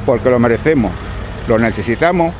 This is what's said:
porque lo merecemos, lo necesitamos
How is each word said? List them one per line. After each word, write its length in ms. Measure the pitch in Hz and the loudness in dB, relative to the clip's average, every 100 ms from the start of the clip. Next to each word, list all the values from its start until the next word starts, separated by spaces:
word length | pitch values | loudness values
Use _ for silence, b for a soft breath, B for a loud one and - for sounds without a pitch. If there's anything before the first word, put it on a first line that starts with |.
porque 240 | - 120 131 | 0 0 2
lo 120 | 123 | 2
merecemos, 500 | 120 113 143 156 101 87 - - - - - | 2 2 2 2 0 -4 -10 -10 -10 -10 0
lo 140 | 113 | 2
necesitamos 720 | 113 107 98 113 165 180 165 | 2 -2 -4 0 2 2 -2